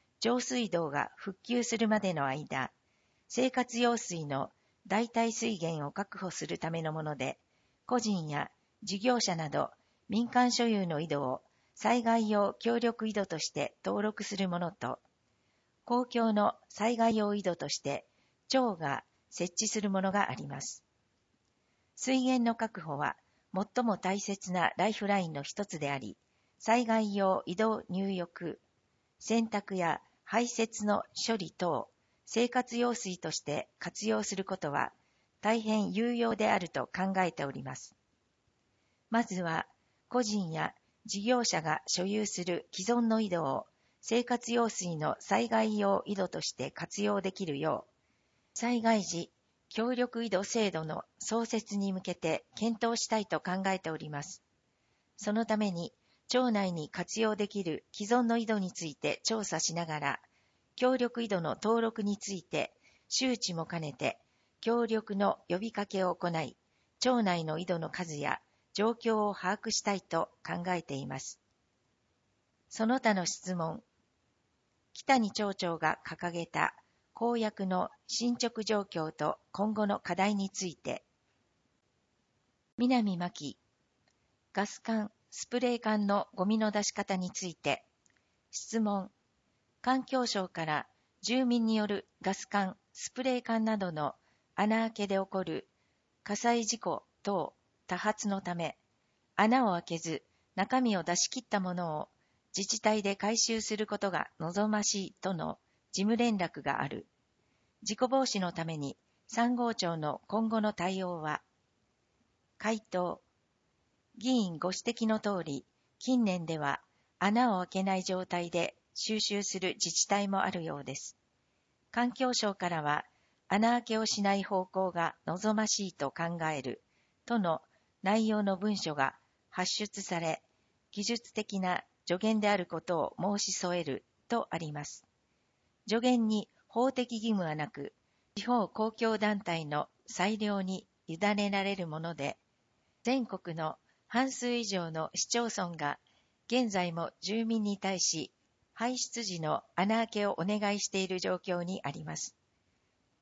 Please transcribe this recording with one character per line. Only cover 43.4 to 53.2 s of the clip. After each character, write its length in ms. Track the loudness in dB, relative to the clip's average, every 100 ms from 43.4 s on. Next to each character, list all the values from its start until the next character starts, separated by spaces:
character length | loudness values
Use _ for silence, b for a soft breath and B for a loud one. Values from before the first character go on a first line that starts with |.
を 220 | 0 -2 -4 _ _ _
生 240 | 0 0 2
活 260 | -2 0
用 160 | 2 2
水 300 | 0 -4 -2
の 180 | -2 -2
災 280 | 0 0 2
害 320 | 2 2 2
用 240 | 2 2 0
井 100 | -2
戸 120 | -2
と 140 | -4
し 100 | -8
て 180 | -6 -8
活 320 | -6 -8 -4
用 200 | -2 0
で 100 | -2
き 140 | -4 -4
る 140 | -2
よ 260 | 0 -2 -6
う、 40 | _ _ _ _ _ _
災 280 | -4 -2 2
害 220 | 4 2
時 280 | 2 -6 -8 _ _ _ _
協 260 | -4 -2 0
力 300 | -2 -2 0
井 40 |
戸 140 | 0
制 260 | 0 2 2
度 140 | 0
の 220 | -4 -6 -8 _
創 280 | -2 -2 0
設 320 | -2 -2 -2
に 160 | 0
向 80 | -2
け 120 | -4
て 300 | -2 0 -2 -4 -2
検 280 | -2 0 0
討 140 | 0
し 80 | 0
た 120 |
い 60 | 0